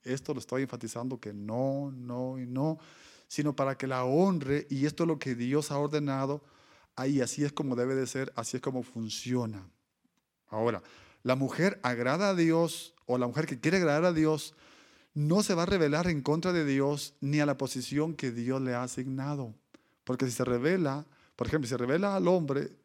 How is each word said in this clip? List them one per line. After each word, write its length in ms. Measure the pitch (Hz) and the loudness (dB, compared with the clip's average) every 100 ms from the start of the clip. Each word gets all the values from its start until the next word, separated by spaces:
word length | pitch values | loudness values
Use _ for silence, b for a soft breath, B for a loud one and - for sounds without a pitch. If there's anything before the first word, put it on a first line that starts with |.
Esto 320 | 123 135 - | -4 -6 -4
lo 60 | 139 | -8
estoy 220 | - 131 | -4 -4
enfatizando 560 | 135 - 117 - 123 127 | -4 -6 -8 -8 -8 -8
que 140 | 107 | -10
no, 580 | 104 104 113 135 139 143 | -10 -6 -2 -2 -2 -6
no 480 | 131 123 123 127 131 | -10 -10 -6 -6 -6
y 80 | 123 | -6
no, 320 | 127 151 156 B B B B B | -2 0 -2 B B B B B
sino 260 | - 147 | -2 -2
para 240 | 135 135 135 | 0 -2 -2
que 80 | 131 | -2
la 200 | 131 127 | -2 2
honre, 600 | 143 190 180 135 143 139 | 4 4 4 0 -2 0
y 160 | 135 147 | 0 0
esto 180 | 151 | 0
es 40 | 165 | 0
lo 100 | 151 | 0
que 160 | 135 120 | -2 -2
Dios 360 | 120 143 147 | 0 0 0
ha 60 | 143 | -2
ordenado, 640 | 147 151 147 135 135 147 b b b b b - | 0 0 0 -2 -2 -4 b b b b b -6
ahí 240 | 135 139 | 0 2
así 240 | 120 - | 0 0
es 80 | 143 | -2
como 240 | 143 147 123 | 0 -2 0
debe 200 | 123 135 | 0 0
de 120 | 127 | -2
ser, 240 | 131 135 - | -4 -6 -6
así 200 | 113 131 | -6 -4
es 60 | |
como 180 | 143 131 | -4 -4
funciona. 880 | 123 117 110 107 123 123 117 104 92 _ _ _ _ _ _ _ _ | -6 -8 -6 -6 -2 -2 -2 -6 -14 _ _ _ _ _ _ _ _
Ahora, 340 | 107 117 104 B B B B | 0 0 0 B B B B
la 120 | 123 127 | 0 0
mujer 460 | 135 - 180 196 | 0 2 0 2
agrada 460 | 127 120 120 156 202 | -2 0 0 2 2
a 40 | |
Dios, 600 | 190 165 160 165 160 - _ - | 4 4 4 2 -2 -12 _ -2
o 120 | 123 | 0
la 100 | 123 | 0
mujer 180 | 123 156 | 0 -4
que 140 | 131 | -2
quiere 180 | 156 185 | 2 4
agradar 280 | 170 147 175 | 4 4 4
a 80 | |
Dios, 420 | 165 156 156 - B B B B B B | 4 4 2 -2 B B B B B B
no 300 | - 147 180 | -2 2 4
se 100 | 208 | 4
va 100 | 180 | 2
a 40 | 175 | 4
rebelar 400 | 190 156 147 175 | 4 4 4 2
en 140 | 156 | 0
contra 320 | 131 156 175 | 2 0 2
de 120 | 175 147 | 2 2
Dios, 500 | 135 139 147 - _ | 2 2 0 -4 _
ni 200 | 139 151 | 0 2
a 60 | 147 | 2
la 120 | 135 | 2
posición 580 | 131 131 117 139 156 151 | -2 -4 -4 -2 -2 -2
que 160 | 135 | -4
Dios 300 | 117 117 131 | -4 -2 -2
le 120 | 131 | 0
ha 100 | 120 | -2
asignado. 720 | 123 - 131 135 135 147 123 107 _ b b b | -4 -6 -6 -4 -4 -4 -6 -12 _ b b b
Porque 220 | - 127 135 | -6 -2 -2
si 60 | |
se 140 | 120 123 | 0 0
revela, 600 | 120 135 185 151 139 151 b b - | 2 2 2 0 -2 -8 b b -6
por 120 | - | -2
ejemplo, 200 | 156 127 | 0 0
si 40 | |
se 60 | 123 | -2
revela 380 | 123 156 202 196 | 0 2 2 2
al 120 | 175 | 4
hombre 440 | 185 151 135 143 - | 4 2 -2 -4 -10